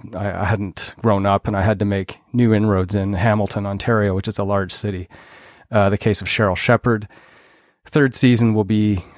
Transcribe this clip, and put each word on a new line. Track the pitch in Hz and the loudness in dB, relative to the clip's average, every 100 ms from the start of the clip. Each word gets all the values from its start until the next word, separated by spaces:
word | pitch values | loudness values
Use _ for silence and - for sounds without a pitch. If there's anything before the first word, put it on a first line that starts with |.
| - 98 | -8 -8
I, | 101 87 | -6 -4
I | 92 | -2
hadn't | 104 101 - - - | -2 -4 -10 -14 -4
grown | 117 101 98 | 0 2 2
up, | 98 - | 0 0
and | 101 | 0
I | |
had | 98 101 | 0 0
to | 104 | 0
make | 98 95 - _ | -2 -4 -12 _
new | 123 120 | 2 4
inroads | 107 107 95 92 107 | 4 4 2 0 -2
in | 98 | -2
Hamilton, | 98 113 104 101 - 101 | 0 0 0 -2 -4 -6
Ontario, | 98 - 113 101 95 | -6 -2 0 0 0
which | 98 | -4
is | 107 | -6
a | |
large | 101 101 92 | -2 -2 -2
city. | - 104 92 87 - - - - - _ | -4 -4 -6 -10 -16 -20 -20 -20 -20 _
Uh, | 113 98 | 2 2
the | 101 | 2
case | 113 104 | 0 -2
of | 92 | -2
Cheryl | - 104 90 | 0 0 0
Shepard. | - 117 123 113 107 - - _ _ _ _ _ - | 2 2 2 -2 -4 -18 -20 _ _ _ _ _ -4
Third | 156 135 - | 2 2 2
season | 127 120 117 | 2 4 4
will | 110 | 2
be, | 101 107 107 98 - | 0 2 2 0 -4